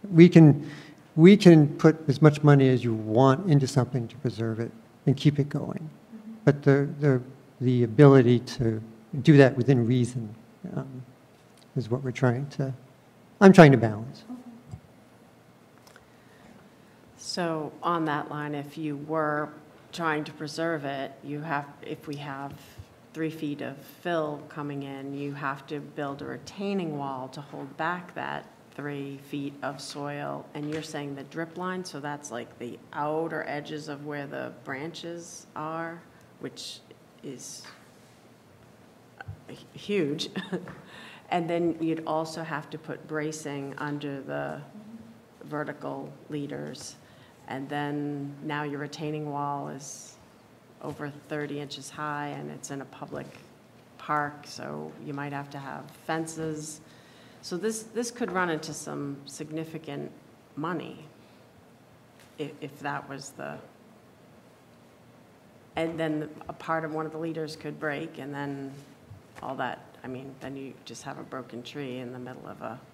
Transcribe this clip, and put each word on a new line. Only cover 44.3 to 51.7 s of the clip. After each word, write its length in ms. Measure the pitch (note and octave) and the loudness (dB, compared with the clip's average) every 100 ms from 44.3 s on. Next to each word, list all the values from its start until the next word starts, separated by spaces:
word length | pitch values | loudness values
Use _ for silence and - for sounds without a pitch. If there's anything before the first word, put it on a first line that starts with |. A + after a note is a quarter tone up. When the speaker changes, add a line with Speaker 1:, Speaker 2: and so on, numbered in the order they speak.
| C#3+ C#3+ D3+ D3 G#3+ G#3+ A#3 - - - - | -8 -6 -10 -14 -20 -20 -20 -20 -20 -20 -20
Speaker 2:
vertical 680 | C#3+ D3 D3 D3 C#3+ C3+ D3 D3 - | -10 -8 -8 -10 -10 -10 -12 -18 -12
leaders. 680 | D3+ C#3+ C#3+ D3 - - - - - - - - | -10 -8 -10 -12 -14 -16 -18 -20 -20 -20 -20 -12
And 180 | C3 C#3 | -10 -6
then 680 | D3 D3 D3 D3 C#3+ C#3+ C#3+ | -6 -4 -4 -6 -8 -10 -10
now 200 | D3+ D3 | -8 -6
your 160 | D3+ C#3 | -6 -8
retaining 500 | D3 D3 D3+ D3+ D3+ | -10 -8 -8 -6 -6
wall 380 | C#3+ C#3+ C#3+ D3+ | -6 -6 -6 -8
is 480 | C#3+ C#3+ - - - - - - - - - | -12 -14 -18 -20 -20 -20 -20 -20 -20 -20 -14
over 300 | D3 D3 D3+ C#3+ - | -14 -10 -12 -12 -10
thirty 320 | D3+ D3 C#3+ | -8 -6 -8
inches 300 | C#3 | -10